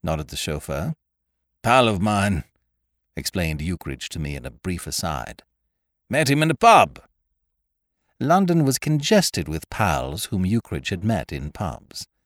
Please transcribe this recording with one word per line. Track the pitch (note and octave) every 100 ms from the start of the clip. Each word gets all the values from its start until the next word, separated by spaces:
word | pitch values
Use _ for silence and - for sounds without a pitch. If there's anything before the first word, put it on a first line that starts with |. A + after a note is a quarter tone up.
nodded | E2+ D#2 D2+
the | -
chauffeur. | - D2+ - C#2+ F2+ D#3 _ _ _ _ _ _
"Pal | A#2 B2+ A#2
of | G2
mine," | G#2+ G#2 G2+ E2+ - _ _ _ _ _ _ -
explained | - F#2+ E2 D2
Ukridge | D#2+ F2 D2 C2 -
to | E2
me | D2 C#2+
in | B1+
a | A#1
brief | F#2 F2 -
aside. | - E2+ C#2 A1+ - _ _ _ _ _ _ _
"Met | C3 C#3+
him | C#3+
in | D#3
a |
pub." | - A#3 G3 D2+ - _ _ _ _ _ _ _ _ _ _ _ _
London | C3 F#3 F#3 E3
was | C#3 C3
congested | - D3+ C#3+ G#3+ - - D2+
with | D#2+ -
pals | - G2+ C#2+ B1+ D#2 -
whom | G2
Ukridge | F#2 A2+ - C#2+ -
had | F#2
met | G2+ G#2+ -
in | C#2 D2
pubs. | - F#2 A1+ - - - _